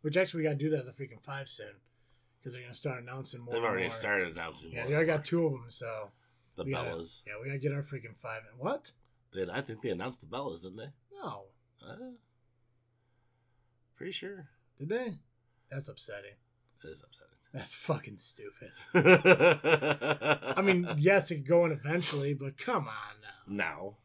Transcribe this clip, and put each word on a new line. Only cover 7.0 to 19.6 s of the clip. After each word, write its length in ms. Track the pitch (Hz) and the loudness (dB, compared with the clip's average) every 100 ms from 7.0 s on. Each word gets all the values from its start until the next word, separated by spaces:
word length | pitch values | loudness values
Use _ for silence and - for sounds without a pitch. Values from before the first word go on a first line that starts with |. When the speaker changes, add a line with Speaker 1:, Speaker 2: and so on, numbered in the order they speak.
| 82 - - | -10 -14 -14
Speaker 1:
yeah, 140 | 104 | -10
we 60 | 131 | -8
gotta 100 | 139 | -2
get 160 | 143 | -2
our 80 | 139 | -2
freaking 340 | 143 139 113 - | -6 -10 -12 -14
five. 280 | 113 113 110 | -10 -10 -12
And 80 | 120 | -6
what? 320 | 170 285 - _ _ _ _ | -4 -4 -8 _ _ _ _
Speaker 2:
They, 160 | 95 90 | -4 -4
I 120 | 110 | -4
think 200 | 135 110 | -6 -6
they 80 | 120 | -4
announced 320 | 90 113 127 | -4 -4 -8
the 60 | - | -10
Bellas, 340 | 127 139 82 | -8 -6 -8
didn't 160 | 92 98 | -14 -14
they? 160 | 127 - _ | -16 -18 _
Speaker 1:
No. 340 | 403 254 101 98 _ _ _ | -14 -12 -12 -16 _ _ _
Speaker 2:
Uh, 280 | - 208 254 240 _ _ _ _ _ _ _ _ _ _ _ _ _ _ _ _ _ _ | -18 -16 -16 -18 _ _ _ _ _ _ _ _ _ _ _ _ _ _ _ _ _ _
pretty 160 | 185 | -10
sure. 380 | 185 185 196 143 _ _ _ | -8 -10 -12 -16 _ _ _
Speaker 1:
Did 120 | 147 | -4
they? 320 | 226 247 160 _ _ _ _ _ | -4 -4 -8 _ _ _ _ _
That's 200 | 135 - | -12 -12
upsetting. 460 | - - 101 101 104 _ _ _ _ | -12 -12 -12 -14 -20 _ _ _ _
Speaker 2:
It 60 | - | -18
is 160 | - | -18
upsetting. 320 | - - - _ _ | -20 -20 -20 _ _
Speaker 1:
That's 240 | 131 - - | -12 -10 -8
fucking 440 | - 147 - 101 | -4 -4 -4 -12
stupid. 520 | - - - - - - | -12 -12 -16 -16 -20 -18
Speaker 2:
<laughs> 120 | - | 2
I 1600 | 170 165 175 185 175 170 156 | 6 10 10 10 10 10 8